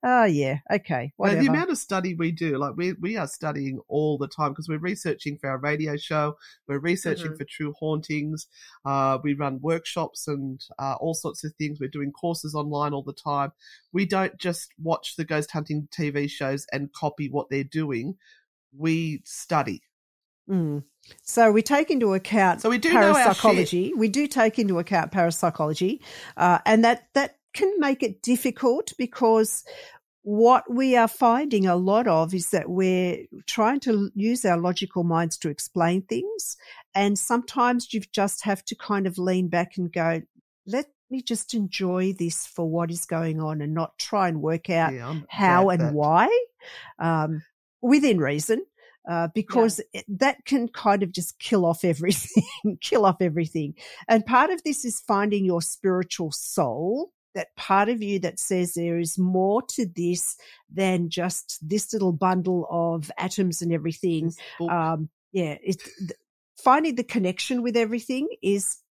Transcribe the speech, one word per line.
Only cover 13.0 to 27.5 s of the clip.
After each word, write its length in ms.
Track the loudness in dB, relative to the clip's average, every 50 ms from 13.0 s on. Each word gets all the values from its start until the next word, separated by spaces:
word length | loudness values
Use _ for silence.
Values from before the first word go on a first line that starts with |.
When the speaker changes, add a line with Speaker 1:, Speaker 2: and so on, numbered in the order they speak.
Speaker 2:
the 100 | -8 -10
time. 400 | -14 -10 -8 -6 -4 -4 -4 -6 -8 _ _ -20 -20 -20 _ _
We 140 | -2 -2 0
don't 320 | 0 0 0 -2 -2 -4 -6
just 320 | -6 -6 -4 -6 -10 -16 _ -8
watch 380 | -2 -2 -2 -2 -4 -10 -8
the 100 | -8 -6
ghost 260 | -2 -2 -2 -2 -2
hunting 360 | -6 -6 -6 -4 -6 -6 -6 -8
T 200 | -6 -4 -4 -2
V 160 | -2 -2 -4 -4
shows 400 | -6 -6 -4 -4 -4 -6 -6 -6
and 220 | -6 -6 -6 -8 _
copy 340 | -6 -6 -6 -4 -4 -8 -4
what 220 | -4 -4 -4 _
they're 140 | -4 -4 -4
doing. 540 | -4 -4 -4 -4 -2 -4 -4 -4 -6 -10 _ _ _ _ _ _ _ _ _ _ _ _ -4
We 460 | -2 0 0 0 0 -2 -6 -8 _
study. 560 | -14 -16 -16 -8 _ 0 0 0 -2 -6 -8 _ _ _ _ _ _ _ _ _ _ _ _ _ -2
Speaker 1:
Mm. 360 | -2 0 0 0 -2 -6 -8 _ _ _ _ -20 -20 _ _
So 280 | -4 4 6 6 8
we 120 | 6 6 4
take 260 | 4 2 2 2 2
into 240 | 2 2 4 2 2
account 480 | 0 -2 0 2 4 4 4 4 2
Speaker 2:
So 80 | 0 0
we 80 | 0 2
do 160 | 2 4 6
know 140 | 6 8 8
our 60 | 6
shit. 80 | 6 6
Speaker 1:
parapsychology. 680 | 4 4 6 6 6 6 6 2 0 0 -2 -2 -2 0
We 140 | 2 2 2
do 180 | 2 0 0 0
take 320 | 2 4 4 4 4 2
into 180 | 0 2 2 0
account 340 | 0 0 0 0 0 0
parapsychology, 880 | 0 2 2 2 2 0 0 -2 0 0 -2 -2 0 0 0 -2 -2 -4 -8 -18 -20 -18 -18 -16 -2 2
uh, 220 | 4 4 4 4 4
and 200 | 4 6 6 6
that, 240 | 6 4 2 _ _ _
that 240 | 0 0 0 _ _ _ _